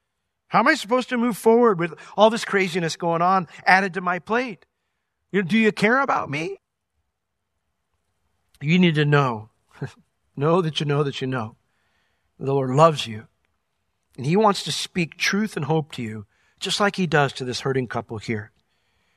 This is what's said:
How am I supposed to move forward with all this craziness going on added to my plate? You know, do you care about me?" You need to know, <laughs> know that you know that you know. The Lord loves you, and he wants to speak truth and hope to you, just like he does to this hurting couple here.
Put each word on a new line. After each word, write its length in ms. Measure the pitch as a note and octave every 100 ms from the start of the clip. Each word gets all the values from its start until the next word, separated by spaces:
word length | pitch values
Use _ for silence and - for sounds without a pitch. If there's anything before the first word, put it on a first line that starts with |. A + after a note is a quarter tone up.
| _ _ _ _ _
How 120 | F3+
am 80 | B3+
I 80 | D4+
supposed 340 | F#3+ B3+ A#3
to 80 | B3
move 200 | A#3+ G3+
forward 420 | A3 A#3 A#3+ F3
with 140 | E3+ D3 - -
all 140 | G#3+
this 160 | A3+ -
craziness 500 | G3 F#3 F3 E3 -
going 260 | E3+ E3
on 260 | F3 F#3+ E3+ - -
added 280 | F#3 G3
to 80 | F#3+
my 180 | F3+ F3+
plate? 460 | - A3+ B3+ F3+ _ _ _ _ _ _ _
You 100 | F#3+
know, 60 | F3
do 100 | A3
you 140 | A3
care 280 | - G#3 B3+
about 280 | C#4 - -
me?" 280 | C#4 E4+ G4 _ _ _ _ _ _ _ _ _ _ _ _ _ _ _ _ _ _ _ -
You 180 | C#3+ F3+
need 160 | F3+ D3+
to 100 | D3
know, 440 | D3 C3+ A2 G#2+ _ _ - C3
<laughs> 420 | - _ _ _ -
know 260 | D3 F3
that 180 | E3 -
you 60 | D3
know 180 | D3
that 160 | C#3+ -
you 80 | C3
know. 300 | C3 A2 - _ _ _ _ _ _ _ -
The 140 | C3+
Lord 160 | C#3 C3
loves 360 | C3 E3 D3 A2+
you, 220 | A2 - _ _ _ _ _ _ _ _ -
and 80 | C3
he 120 | F#3
wants 260 | G#3+ G3
to 80 | -
speak 460 | - - F#3 D#3+ -
truth 400 | - G3 A3 -
and 80 | C#3+
hope 260 | D#3+ D3
to 80 | -
you, 240 | A2+ A2 G#2 _ _ -
just 200 | F#3 -
like 160 | G3+ F#3+
he 100 | F3
does 280 | D3+ C#3
to 120 | - B2+
this 160 | A#2
hurting 260 | C#3 C3 B2
couple 300 | A#2 A2 A2
here. 340 | - G#2+ G#2+ _ _ _ _ _ _